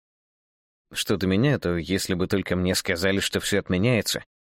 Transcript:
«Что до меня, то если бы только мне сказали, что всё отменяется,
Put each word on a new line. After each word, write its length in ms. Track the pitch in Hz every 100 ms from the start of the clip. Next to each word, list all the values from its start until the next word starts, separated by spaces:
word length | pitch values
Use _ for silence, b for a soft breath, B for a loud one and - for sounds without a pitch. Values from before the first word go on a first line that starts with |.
| _ _ _ _ _ _ _ _ _
«Что 240 | - - 98
до 100 | 92
меня, 320 | 95 143 117
то 160 | 87 87
если 380 | 80 95 -
бы 140 | 90 90
только 280 | 98 - 90
мне 180 | 90 90
сказали, 440 | - 85 95 98
что 220 | - 95
всё 180 | - 101
отменяется, 640 | - 92 113 113 - - - _